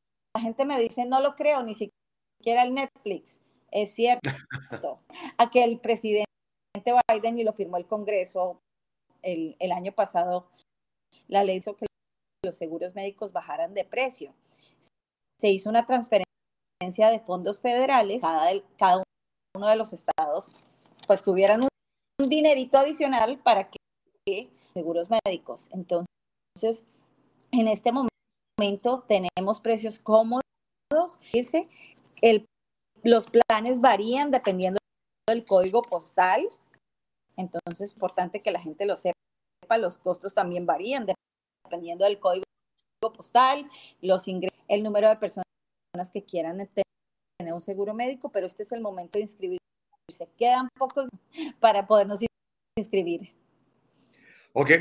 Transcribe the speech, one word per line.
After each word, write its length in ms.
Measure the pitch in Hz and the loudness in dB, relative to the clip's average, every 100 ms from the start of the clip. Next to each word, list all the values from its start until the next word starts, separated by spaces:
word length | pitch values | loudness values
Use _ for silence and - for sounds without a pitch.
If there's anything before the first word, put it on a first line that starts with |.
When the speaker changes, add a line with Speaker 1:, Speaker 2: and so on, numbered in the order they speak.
| _ _ _ 226 | _ _ _ -6
Speaker 1:
la 60 | |
gente 240 | 226 226 277 | -6 -2 -2
me 140 | 277 | 0
dice, 260 | 233 226 247 | -2 -2 0
"No 160 | 262 | 2
lo 140 | 277 277 | 2 0
creo, 280 | 294 285 | 0 0
ni 100 | 233 | -2
siquiera 880 | 208 202 _ _ _ _ _ - 240 | -8 -10 _ _ _ _ _ 0 2
el 120 | 247 262 | 2 0
Netflix". 640 | 269 - 208 180 - - _ _ _ | -4 -8 -10 -10 -10 -20 _ _ _
Es 240 | 202 208 - | -4 -4 0
cierto. 260 | 233 247 | 2 2
<laughs> 760 | 139 135 - 135 - 117 151 - _ - 294 - | -2 -10 -14 -18 -14 -12 -10 -12 _ -18 -16 0
A 120 | 240 | 2
que 140 | 247 | 4
el 160 | 240 233 | 2 0
presidente 460 | 220 226 220 208 208 _ _ _ _ 202 240 247 - | -4 -4 0 -2 -2 _ _ _ _ -8 0 2 2
Biden, 300 | 220 226 240 | 2 0 -2
y 40 | |
lo 100 | 220 | -4
firmó 240 | 214 175 175 | -4 -6 -6
el 100 | 175 | -6
Congreso 720 | 214 208 208 180 185 180 175 _ _ _ _ _ _ | -6 -2 -4 -4 -4 -6 -6 _ _ _ _ _ _
el, 340 | 185 170 160 - | -8 -6 -8 -6
el 120 | 185 | -6
año 220 | 170 185 | -4 -6
pasado, 560 | 196 196 175 180 180 180 _ _ _ _ _ _ _ _ | -4 -2 0 -2 -4 -8 _ _ _ _ _ _ _ _
la 160 | 196 | 0
ley 140 | 202 185 | 0 -2
hizo 180 | 196 202 | -8 -10
que 80 | 214 - _ _ _ _ | -12 -12 _ _ _ _
los 120 | 190 170 | -10 -8
seguros 380 | 165 165 175 | -10 -8 -10
médicos 380 | 190 196 202 202 | -8 -10 -10 -10
bajaran 420 | 175 - 151 170 | -10 -8 -8 -6
de 120 | 202 180 | -6 -6
precio. 480 | - 262 - 139 _ _ _ _ _ - _ _ _ _ _ | -4 -4 -6 -18 _ _ _ _ _ -20 _ _ _ _ _
Se 100 | 208 | 0
hizo 200 | 190 214 | 0 2
una 160 | 226 349 | 0 2
transferencia 400 | 262 233 208 180 _ _ _ _ _ 185 180 214 | 0 2 0 0 _ _ _ _ _ -10 2 2
de 100 | 226 | 2
fondos 420 | 220 185 180 208 | -4 -6 -6 -4
federales, 600 | 247 240 262 269 202 226 | -2 0 2 2 2 -2
cada, 260 | 170 160 165 | -2 0 0
del, 180 | 196 - _ | 0 -8 _
cada 260 | 190 185 - _ _ _ _ 190 | 2 2 0 _ _ _ _ -4
uno 120 | 208 | 2
de 80 | 220 | 2
los 160 | 220 | 0
estados, 600 | 175 - - 151 156 - _ _ _ _ _ - | -8 -6 -2 -2 -4 -8 _ _ _ _ _ 2
pues, 160 | 190 | 2
tuvieran 380 | - 185 196 214 | 2 2 4 4
un, 80 | 269 - _ _ _ _ | 2 -2 _ _ _ _
un 100 | 277 | 0
dinerito 480 | 311 302 277 254 269 | 4 4 4 4 4
adicional 600 | 285 302 285 247 220 277 | 4 0 0 2 0 0
para 300 | - 208 196 | 2 2 0
que, 80 | - _ _ _ _ - | -12 _ _ _ _ -6
que 240 | 196 247 _ _ | -6 -8 _ _
seguros 360 | - 160 170 175 | -10 -6 -4 -2
médicos. 600 | 226 208 175 - 120 - | -2 -2 -6 -10 -16 -14
Entonces, 1160 | 185 175 170 180 _ _ _ _ - 220 226 - _ _ _ _ _ - | -14 -4 -4 -4 _ _ _ _ -6 -4 -4 -10 _ _ _ _ _ -2
en 160 | 254 220 | 0 2
este 220 | 214 240 | 2 0
momento 1120 | 247 247 - _ _ _ - 202 196 240 254 - | -2 -4 -6 _ _ _ -4 -2 0 -2 -4 0
tenemos 520 | 202 180 - 190 220 | 0 0 -4 -4 -4
precios 380 | 220 220 220 208 | -2 -2 -4 -10
cómodos. 440 | - 220 226 247 - _ _ _ _ 302 339 - - | 2 4 4 -2 -6 _ _ _ _ 0 0 -6 -4
Irse, 380 | 233 247 320 - _ - _ _ - | -4 0 -4 -4 _ -20 _ _ 2
el, 240 | 233 214 214 _ _ _ _ _ | 4 4 0 _ _ _ _ _
los 240 | 233 233 208 | 4 4 4
planes 520 | 233 233 220 226 254 | 2 4 2 0 2
varían 520 | 254 202 214 254 294 | 4 4 0 -2 0
dependiendo 480 | 262 - 185 185 196 - _ _ _ - | 0 0 -2 -2 -4 -8 _ _ _ -4
del 160 | 233 226 | -4 2
código 360 | 190 185 214 | 2 4 0
postal. 680 | - 175 - - 185 208 381 - _ _ _ _ _ _ _ - | 0 -8 -4 2 4 2 0 -8 _ _ _ _ _ _ _ -12
Entonces, 440 | 180 170 - 170 | -10 -8 -10 -12
es 120 | 202 | -12
importante 480 | - 185 - 180 202 | -6 -6 -4 -4 -4
que 100 | 208 | -6
la 80 | 175 | -6
gente 260 | 170 156 202 | -10 -6 -4
lo 100 | 185 | -2
sepa. 200 | 180 - _ _ _ _ - 226 | -4 -6 _ _ _ _ -2 0
Los 180 | 185 - | 0 -6
costos 360 | 185 180 196 | -6 -6 -4
también 320 | 202 180 175 175 | -2 -2 -4 -2
varían 420 | 151 202 269 202 180 _ _ _ _ _ | -2 -2 -6 -4 -6 _ _ _ _ _
dependiendo 400 | 175 170 175 202 | -12 -10 0 0
del 140 | 202 | 2
código 240 | 190 180 185 _ _ _ _ _ 226 - | -2 -2 -6 _ _ _ _ _ -8 -8
postal, 500 | - 240 262 285 294 - - _ | 0 4 4 2 -4 -20 -20 _
los 260 | 185 185 190 | 0 0 0
ingresos, 320 | 185 180 - _ | -6 -6 -8 _
el 160 | 208 | -2
número 260 | 214 208 214 | 0 4 4
de 60 | 220 | 4
personas 260 | 208 - 185 _ _ _ _ 175 175 | -2 -8 -14 _ _ _ _ -12 -10
que 100 | 208 | -10
quieran 340 | - 175 165 185 196 | -8 -6 -6 -8 -8
te-, 100 | - 190 _ _ _ _ _ | -4 -4 _ _ _ _ _
tener 140 | 170 | -10
un 60 | 175 | -10
seguro 340 | 185 196 202 | -8 -6 -6
médico, 380 | 214 247 262 - | -4 -6 -6 -6
pero 140 | 208 180 | -6 -6
este 180 | - | -10
es 80 | 208 | -12
el 100 | 233 | -8
momento 360 | 220 185 175 208 | -8 -10 -8 -6
de 60 | |
inscribirse. 360 | 208 - 190 180 - _ _ _ - - - _ | -6 -8 -8 -8 -12 _ _ _ -20 -16 -18 _
Quedan 320 | 240 254 254 - | 2 2 0 -4
pocos 300 | 262 285 262 190 _ - 302 - | -4 -2 -6 -10 _ -12 -12 2
para 280 | 226 202 196 | 4 4 4
podernos 320 | 214 202 208 226 - _ _ _ - | 4 4 -2 -6 -8 _ _ _ -8
inscribir. 560 | 214 196 170 170 185 _ _ _ _ _ _ _ _ _ _ - _ | -2 -2 -2 -6 -8 _ _ _ _ _ _ _ _ _ _ -20 _
Speaker 2:
Ok, 180 | 131 139 165 | -2 4 6